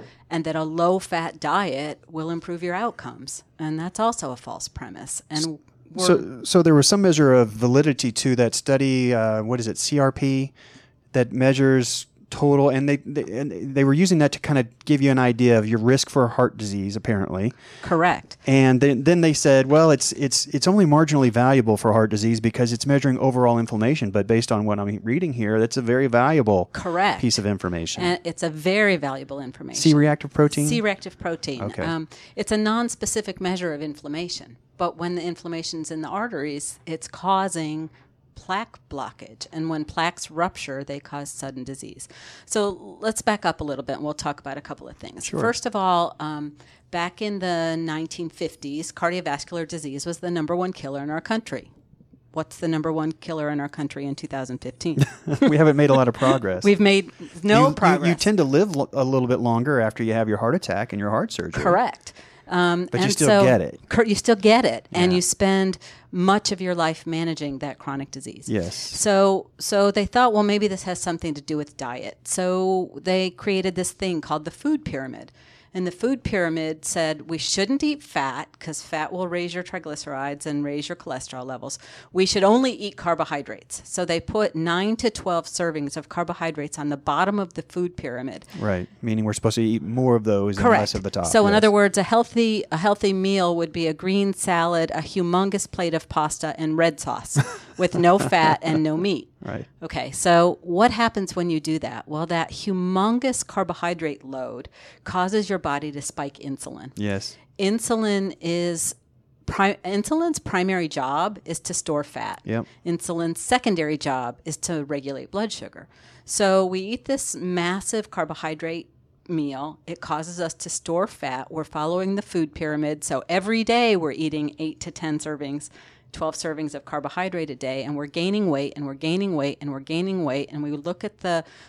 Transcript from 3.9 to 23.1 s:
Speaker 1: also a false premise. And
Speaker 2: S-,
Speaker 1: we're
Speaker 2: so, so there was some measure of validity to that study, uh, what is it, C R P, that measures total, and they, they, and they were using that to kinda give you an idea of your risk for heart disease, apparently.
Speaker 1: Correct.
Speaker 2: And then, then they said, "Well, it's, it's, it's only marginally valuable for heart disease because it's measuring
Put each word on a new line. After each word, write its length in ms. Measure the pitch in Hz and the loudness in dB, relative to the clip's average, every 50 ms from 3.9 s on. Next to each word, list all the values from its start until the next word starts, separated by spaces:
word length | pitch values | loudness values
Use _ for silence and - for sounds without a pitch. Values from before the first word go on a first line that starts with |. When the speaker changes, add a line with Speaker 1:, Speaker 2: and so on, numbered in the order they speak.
| - - | -4 -2
Speaker 1:
also 320 | 220 226 233 - - 143 | -2 -2 -2 -2 -8 -8
a 40 | 127 | -10
false 320 | 117 - - - - - - | -10 -12 -14 -12 -12 -12 -12
premise. 540 | - - 127 113 92 - - 131 - - - _ | -12 -14 -14 -14 -16 -16 -12 -12 -12 -12 -10 _
And 100 | 151 151 | -4 -4
Speaker 2:
S-, 80 | 156 165 156 147 _ _ _ _ _ _ 160 | -4 -4 -6 -10 _ _ _ _ _ _ -6
Speaker 1:
we're 120 | 175 185 | -2 4
Speaker 2:
so, 380 | 180 180 151 - 87 131 120 - | 4 4 4 4 -2 -10 -12 -8
so 200 | - - 185 170 | 2 4 6 8
there 120 | 165 156 | 8 8
was 120 | 147 135 - | 8 8 6
some 160 | 208 202 196 | 4 6 6
measure 320 | 185 165 147 151 135 127 | 6 6 8 8 8 8
of 140 | 127 120 110 | 8 8 4
validity 640 | 104 107 120 123 123 135 147 156 135 - - 127 | 2 0 2 4 6 6 6 4 2 2 0 -2
to 240 | 110 - - 139 127 120 | -2 0 0 0 2 4
that 180 | 123 113 - | 2 2 2
study, 580 | - - - 135 135 135 135 131 131 127 123 123 | -2 0 2 2 2 4 2 2 2 2 2 2
uh, 300 | 117 110 110 107 110 107 | 2 2 2 0 0 -2
what 160 | 110 123 123 | -2 -2 -2
is 80 | 113 110 | -2 -4
it, 100 | 92 - | -4 -4
C 220 | - - 147 147 | -4 0 2 4
R 120 | 139 135 | 4 2
P, 420 | 131 - 139 135 135 135 135 135 - _ - - - - - _ _ _ _ _ _ | 2 2 0 0 0 0 -2 -4 -6 _ -20 -20 -20 -20 -20 _ _ _ _ _ _
that 180 | 131 123 123 | 0 0 2
measures 760 | - 131 131 131 135 131 139 135 131 131 123 - - - - - _ _ - _ | 2 2 4 4 6 6 6 6 6 6 4 2 -2 -6 -8 -12 _ _ -18 _
total, 380 | - - - 143 143 139 139 143 | -4 0 2 4 4 6 6 4
and 220 | 131 135 139 143 | 4 2 2 0
they, 80 | 143 139 | 0 -2
they, 420 | 139 - 151 147 127 - 95 120 | -4 -6 -6 -6 -6 -6 -6 -6
and 340 | 139 151 - 90 98 139 135 | -6 -6 -6 -8 -8 -4 0
they 120 | 139 139 | 2 4
were 80 | 135 139 | 4 6
using 240 | 151 190 180 185 160 | 6 6 4 6 4
that 160 | 147 139 - | 4 4 2
to 60 | - | -2
kinda 280 | - - 151 135 123 113 - _ - | -2 0 2 2 2 0 -4 _ 0
give 180 | - 151 139 | 2 2 4
you 80 | 135 139 | 4 4
an 80 | 135 131 | 4 4
idea 400 | 127 123 120 113 123 120 120 113 | 4 2 4 4 6 6 6 6
of 80 | 107 | 4
your 140 | 110 113 113 | 4 0 2
risk 300 | 107 120 131 135 - - | 4 4 4 4 2 0
for 180 | - 139 127 117 | 2 2 2 2
heart 300 | - - 127 123 - 110 | 4 2 2 2 2 -4
disease, 400 | 107 104 98 101 95 98 101 110 | -8 -6 -4 -4 -4 -4 -4 -4
apparently. 560 | - - 110 98 95 - - 92 98 117 - - - - - - - | -2 0 0 0 0 -2 -2 -2 -2 -2 -4 -6 -18 -20 -20 -16 -4
Speaker 1:
Correct. 520 | - 180 160 165 180 - - - - - _ _ | 0 2 4 4 4 2 0 -4 -14 -20 _ _
Speaker 2:
And 360 | - 135 135 135 131 131 127 | 4 6 6 8 8 6 6
then, 240 | 135 143 139 117 139 | 6 4 4 4 4
then 160 | 156 175 175 | 4 4 6
they 100 | 170 160 | 4 4
said, 360 | 151 - - 151 135 135 131 131 | 2 4 4 6 6 6 6 6
"Well, 240 | 143 156 165 160 | 6 8 8 8
it's, 200 | 147 131 - - | 6 4 2 -2
it's, 340 | - - 147 135 - - - - | -2 -2 -2 -2 0 -2 -4 -2
it's 200 | - 143 - 180 | -2 0 2 4
only 180 | 190 214 196 | 6 6 6
marginally 460 | 156 147 151 160 147 151 143 135 123 | 6 8 6 6 6 4 4 4 4
valuable 460 | 107 120 123 127 135 135 113 110 107 101 | 4 4 4 6 6 4 4 4 2 2
for 160 | - 113 104 | 4 4 4
heart 160 | 113 110 107 | 6 4 4
disease 320 | 110 104 107 113 117 113 | 2 0 2 2 0 2
because 320 | 110 117 - - 123 117 120 | 0 -2 0 2 0 0 0
it's 120 | 113 - | -2 0
measuring 320 | 139 139 139 131 143 | 2 2 4 4 2